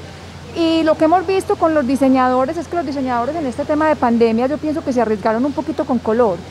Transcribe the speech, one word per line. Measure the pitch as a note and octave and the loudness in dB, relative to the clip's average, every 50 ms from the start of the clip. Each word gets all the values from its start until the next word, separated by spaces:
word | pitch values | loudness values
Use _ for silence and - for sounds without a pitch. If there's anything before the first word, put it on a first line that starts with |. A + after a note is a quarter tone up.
| - - - - - - - - - - - | -14 -16 -16 -16 -18 -18 -18 -16 -16 -10 -4
Y | E4+ E4 D#4+ E4 D#4+ | -2 0 2 2 2
lo | D#4+ D#4 D4+ | 2 2 2
que | D4+ D#4+ | 2 4
hemos | D#4+ F4 F#4 E4+ | 4 4 2 2
visto | F4+ F#4+ F#4+ F#4 - G4+ | 0 0 0 0 -2 0
con | - F4 D#4+ D#4 | 0 2 2 2
los | D4+ B3+ | 2 2
diseñadores | A#3 C#4 - C4+ C4 C4 C4 B3+ B3+ B3+ B3+ C4 C4 D#4+ | 0 0 2 4 4 4 4 4 2 2 2 0 0 -2
es | E4+ C#4 | -6 -6
que | - E4+ | -4 -4
los | F4 C#4 | -4 -4
diseñadores | D4+ C4+ C#4+ B3+ B3+ B3 A#3 A#3+ C4+ D#4 | -4 -4 -4 -4 -2 -2 -2 -2 -2 -4
en | E4+ D4 | -4 -4
este | B3+ - C#4 C#4 | -4 -4 -4 -2
tema | C#4+ D4+ D4+ D#4 D#4 | -2 0 2 2 2
de | D4 | 2
pandemia, | - C4+ A#3+ A#3 A3+ A#3 A3+ A3 A3+ B3+ C4 | 2 2 2 4 4 4 4 4 2 0 0
yo | D4+ - | -2 -2
pienso | D4+ D#4 C#4+ E4 - | -2 -2 -4 -2 -2
que | D4 | -2
se | A#3 B3 | 0 0
arriesgaron | A3+ G#3+ G#3+ F#3+ F#3 A3+ A3 A#3 C4 | 0 0 0 0 0 0 0 2 0
un | D4 | 0
poquito | C#4 D#4 - D#4+ - - D4 | -2 -4 -4 -4 -4 -4 -2
con | C4+ C4 A3+ | -2 -2 -2
color | - A3+ G#3+ A#3+ B3 G#3 F3 E3+ - - | 0 0 2 2 2 2 0 -2 -6 -12